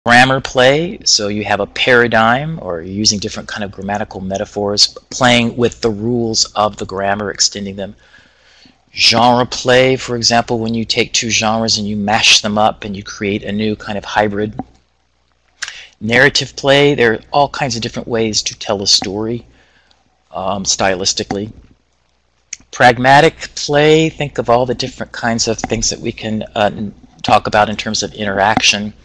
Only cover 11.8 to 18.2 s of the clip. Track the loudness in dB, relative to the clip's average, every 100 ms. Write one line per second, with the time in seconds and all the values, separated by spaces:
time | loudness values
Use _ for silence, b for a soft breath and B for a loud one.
11.8 | -2 -4 0 2 2 2 2 2 2 0
12.8 | -8 -10 -10 -6 -4 -4 -4 -4 -2 -4
13.8 | -6 -10 -4 0 0 0 -6 -6 -14 _
14.8 | _ _ _ _ _ _ _ _ B B
15.8 | B B 0 4 4 4 -4 -2 2 4
16.8 | 4 4 2 2 0 0 0 0 -4 -4
17.8 | -6 -8 -4 -2